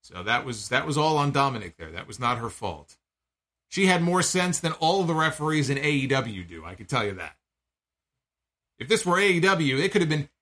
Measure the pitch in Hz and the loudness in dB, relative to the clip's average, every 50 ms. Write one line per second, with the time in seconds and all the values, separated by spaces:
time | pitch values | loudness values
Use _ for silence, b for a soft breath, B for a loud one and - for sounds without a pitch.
0 | _ - - 92 92 104 117 120 120 127 120 107 - - 123 127 147 156 143 151 | _ -14 -12 -8 -2 0 0 0 0 -4 -8 -8 -6 -2 -2 -2 0 0 -2 0
1 | 151 160 156 147 143 143 139 143 139 139 127 110 101 87 - _ 82 78 80 90 | 0 2 2 2 0 2 2 2 2 2 0 -4 -10 -12 -14 _ -16 -12 -12 -12
2 | - - 107 123 127 120 123 113 117 113 - - 113 95 85 76 71 _ - _ | -12 -12 -10 -4 -2 -2 -2 -2 -4 -8 -8 -6 -6 -6 -6 -8 -14 _ -20 _
3 | _ _ _ _ _ _ _ _ _ _ _ _ _ _ - 185 196 185 180 175 | _ _ _ _ _ _ _ _ _ _ _ _ _ _ -2 2 4 4 4 4
4 | 170 170 175 185 170 - - 185 180 180 175 - - 165 156 - 160 160 180 196 | 2 2 2 2 2 2 2 0 0 0 -2 -2 -2 -4 -2 0 2 2 2 2
5 | 185 165 165 156 160 156 - - 147 156 156 151 143 123 143 139 143 151 151 139 | 2 0 2 2 0 0 0 -2 -2 0 0 0 0 0 -2 0 0 0 0 0
6 | 135 123 139 135 123 113 107 92 90 85 85 82 80 82 92 92 104 - 139 123 | 0 2 0 0 0 -2 -8 -10 -12 -12 -14 -16 -14 -14 -16 -16 -10 -4 -2 -2
7 | 110 101 95 92 82 78 - _ _ _ _ _ _ _ _ _ _ _ _ _ | -2 -2 -4 -8 -12 -14 -14 _ _ _ _ _ _ _ _ _ _ _ _ _
8 | _ _ _ _ _ _ _ _ _ _ _ _ _ _ _ _ 110 131 220 214 | _ _ _ _ _ _ _ _ _ _ _ _ _ _ _ _ -2 0 0 0
9 | - 175 175 185 202 202 180 170 170 196 196 165 160 139 131 135 170 196 - 208 | 2 2 2 4 4 4 4 4 4 4 4 4 2 0 2 2 0 2 2 2
10 | 180 151 156 151 139 - _ _ | 2 2 2 -2 -2 -6 _ _